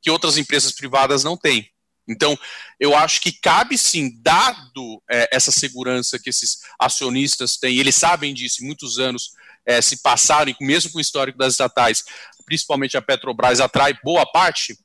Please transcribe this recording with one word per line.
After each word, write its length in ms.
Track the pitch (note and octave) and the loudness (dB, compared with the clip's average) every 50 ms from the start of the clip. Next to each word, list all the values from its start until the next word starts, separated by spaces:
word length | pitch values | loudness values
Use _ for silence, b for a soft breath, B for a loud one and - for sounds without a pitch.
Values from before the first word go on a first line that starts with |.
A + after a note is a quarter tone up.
que 100 | - D#3 | -2 -2
outras 260 | D#3+ E3+ - B3+ A3 D3+ | 0 0 0 0 0 0
empresas 360 | C#3+ - D3 C#3+ - - - | 0 0 0 0 0 -2 -4
privadas 500 | - C3+ C3 A#2+ C#3 C3+ C3+ C#3+ C3+ C3 | -6 -8 -2 0 2 2 2 2 0 0
não 140 | D3+ F3 F3 | -2 -4 -2
têm. 320 | - D#3 C3 A2+ G2+ - _ _ _ _ _ _ _ - | 0 0 0 0 -2 -6 _ _ _ _ _ _ _ -10
Então, 280 | A2+ G#2+ D3 D3 D3 B B B B B B B B _ | -4 0 0 0 0 B B B B B B B B _
eu 160 | - C#3+ D3 | 2 4 4
acho 260 | D3 D#3 D#3+ - - | 4 4 4 2 -2
que 100 | - - | -2 -4
cabe 460 | - - - F3+ D#3+ F3+ A#3+ A#3+ - - | -6 -2 0 2 4 4 2 2 0 0
sim, 340 | - - - E3+ D3 C3 A#2 A2+ | 0 0 0 0 -2 -4 -6 -2
dado, 800 | A2+ D#3 D#3+ F3 A3 C4 A#3 - C#3 B2+ _ C3+ B2+ A2+ A2 G#2 _ - | 2 4 4 4 4 2 0 -4 -10 -18 _ -14 -14 -12 -14 -16 _ -2
é, 200 | B2 A#2+ A#2 - | 0 0 2 2
essa 200 | C3 B2+ - - | 2 2 2 2
segurança 680 | C3 - - C3 B2+ B2+ B2 B2+ B2+ B2+ A#2+ - - B2 | 2 0 -2 -4 -6 -6 -4 -2 -2 -2 -2 -4 -6 -6
que 120 | - C3 | -6 -4
esses 260 | B2 - - - - B B B B B | -4 -2 -2 -2 -4 B B B B B
acionistas 800 | - B2+ - - C#3 B2+ B2 C3 C#3 C#3 - - B2+ A#2 - - | -2 -2 0 -2 -2 -2 -2 0 0 0 -2 -2 -2 -4 -4 -2
têm, 200 | - C3 B2 B2+ | -2 0 0 2
eles 180 | C3+ C3+ C3+ | 2 2 2
sabem 380 | - - E3 F3 D#3+ D3 C#3+ C#3 | 2 2 2 2 0 -2 -6 -8
disso, 280 | B2 B2+ A#2+ - - | -8 -8 -8 -8 -8
e 40 | B2 | -8
muitos 340 | C#3 D3+ - D#3 C3 - B2 | -10 -12 -12 -10 -8 -4 -4
anos, 300 | C3 C3 B2 A#2+ - - B B B B B B _ | -2 -4 -4 -6 -10 -12 B B B B B B _
é, 160 | A#2 A#2+ A#2+ | 0 2 2
se 200 | A2+ - - - | 2 0 -2 0
passaram, 500 | - C#3+ B2 - - - D3+ D3+ D3+ C3+ | 2 2 2 4 4 4 4 4 2 0
e 140 | B2 - C#3 | -2 -4 -2
mesmo 260 | C3+ D3 E3+ E3 E3 | 0 0 0 0 -2
com 60 | D#3 E3 | -4 -4
o 40 | |
histórico 360 | C#3+ - - D3 C3+ C3 B2+ B2 | -6 -4 -2 -4 -4 -4 -2 -2
das 160 | C3+ C3+ B2 | -2 0 0
estatais, 500 | - C3 B2 - C3 A#2+ A#2 A2 - B B B B B B B B _ | 0 -2 0 0 2 2 2 2 0 B B B B B B B B _
principalmente 520 | - E3 D#3 - - D3 C#3 C#3 C3 - C3+ | -6 -6 -6 -4 -2 -2 -2 -2 -2 -4 -4
a 40 | |
Petrobras, 600 | - - C3+ B2 - C3+ A#2+ A2 - C3+ B2 B2 | -2 -2 -2 -2 -2 -6 -4 0 2 2 4 4
atrai 320 | C3 B2 - C#3 C#3 C#3+ C#3 - - | 2 2 2 2 2 2 0 -2 -4
boa 220 | C#3+ E3+ E3+ C3+ | 0 2 2 2
parte, 500 | - - G#3+ G3 F3 - - - - A2+ - _ | 2 4 2 2 2 2 -2 -6 -6 -8 -14 _